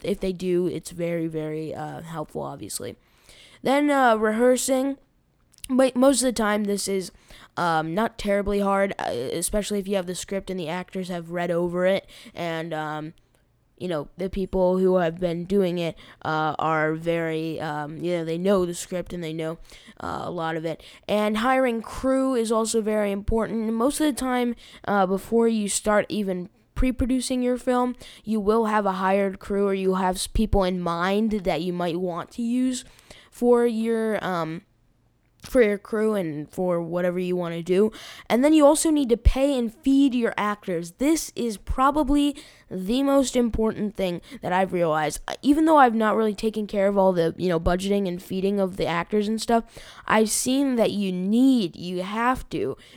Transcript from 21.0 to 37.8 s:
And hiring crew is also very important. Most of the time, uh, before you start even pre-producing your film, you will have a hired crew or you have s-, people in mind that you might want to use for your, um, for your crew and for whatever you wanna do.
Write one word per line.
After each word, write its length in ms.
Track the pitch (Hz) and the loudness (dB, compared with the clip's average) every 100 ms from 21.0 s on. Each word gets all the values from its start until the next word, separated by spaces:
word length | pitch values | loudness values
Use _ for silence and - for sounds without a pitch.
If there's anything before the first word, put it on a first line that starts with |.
| - | -4
And 300 | 208 214 214 | 0 0 0
hiring 440 | 247 262 254 226 | 2 2 2 -2
crew 520 | - - 262 269 262 | -6 -4 0 0 2
is 180 | 254 226 | 0 0
also 280 | 226 220 226 | 0 0 0
very 300 | 214 214 208 | 0 0 0
important. 640 | 202 202 226 214 226 220 | -2 0 0 0 -4 -2
Most 280 | 226 247 285 | 0 0 2
of 60 | 311 | -2
the 60 | |
time, 420 | 233 262 247 240 233 - - - | 0 -2 0 -2 -4 -14 -10 -2
uh, 200 | 202 185 | 0 2
before 420 | 190 - 226 233 | 0 0 2 2
you 200 | 220 202 | 2 -2
start 380 | - 214 208 - | -2 2 2 2
even 400 | 208 190 180 180 _ _ | -2 -2 -4 -8 _ _
pre-producing 680 | - 262 254 247 262 240 254 | 0 0 0 0 0 -2 -2
your 140 | 247 247 | 0 -2
film, 380 | 254 247 247 240 - - | 0 0 0 -4 -16 -14
you 160 | - 214 | -4 0
will 260 | 196 220 220 | 2 2 2
have 200 | 214 196 | 2 0
a 60 | |
hired 460 | 185 190 196 196 190 | 0 2 2 0 -4
crew 280 | - 202 202 | -4 0 0
or 80 | |
you 200 | 196 190 | 2 0
have 220 | 185 185 185 | 2 0 -2
s-, 100 | - | -2
people 380 | - 214 202 | 0 4 4
in 160 | 185 185 | 2 0
mind 520 | 175 170 180 202 220 208 | -2 0 0 2 0 0
that 180 | 180 156 | -2 -2
you 100 | 180 | -2
might 280 | 175 175 165 | -2 -2 -2
want 300 | 185 170 135 | -4 -6 -8
to 100 | - | -6
use 420 | 233 247 254 247 - - - - - | -2 0 0 -2 -10 -20 -20 -20 -20
for 360 | - 240 240 240 | 0 4 4 4
your, 580 | 220 226 226 220 208 | 0 0 0 0 -2
um, 380 | 175 175 156 165 - _ _ _ _ _ _ _ | -2 -2 -4 -6 -12 _ _ _ _ _ _ _
for 200 | - 262 | 0 4
your 160 | 214 202 | 4 2
crew 360 | - 214 220 | -4 -2 0
and 360 | 214 165 147 147 | 0 -2 -6 -8
for 300 | - 180 170 | -4 -2 -2
whatever 380 | 165 175 180 180 | -2 -2 -2 -2
you 180 | 180 180 | -2 -2
wanna 260 | 170 170 | -4 -6
do. 300 | 165 185 | 0 2